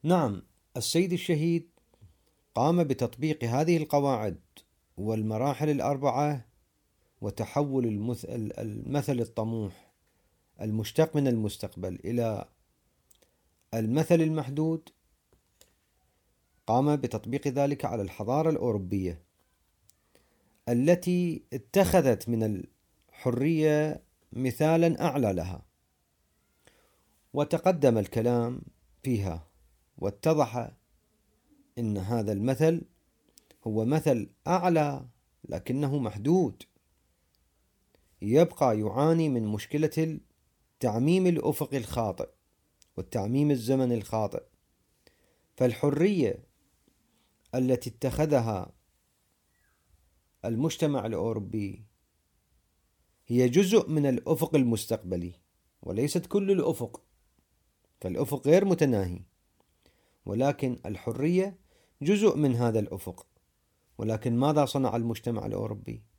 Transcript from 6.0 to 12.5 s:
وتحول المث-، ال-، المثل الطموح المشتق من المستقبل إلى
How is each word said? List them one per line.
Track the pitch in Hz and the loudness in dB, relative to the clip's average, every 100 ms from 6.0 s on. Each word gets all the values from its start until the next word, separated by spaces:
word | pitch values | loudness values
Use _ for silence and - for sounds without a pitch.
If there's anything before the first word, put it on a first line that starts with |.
| 139 120 147 143 - _ _ _ _ _ _ _ | 0 2 0 -2 -8 _ _ _ _ _ _ _
وتحول | 104 98 110 143 147 135 120 | -8 -6 -4 -2 0 0 0
المث-، | 104 110 120 - | -2 -4 -6 -8
ال-، | 123 107 - | -8 -8 -8
المثل | 113 107 - 143 139 127 | -8 -8 -4 -4 -2 -2
الطموح | 113 - 110 113 104 - _ _ _ _ _ _ _ - | -4 -4 -4 -4 -6 -10 _ _ _ _ _ _ _ -10
المشتق | 110 107 107 - 160 151 | -4 -4 -4 0 2 2
من | 135 | 0
المستقبل | 117 107 - 95 - 92 90 95 | 0 -2 -6 -12 -8 -10 -8 -6
إلى | 120 113 104 - | -2 -2 -4 -10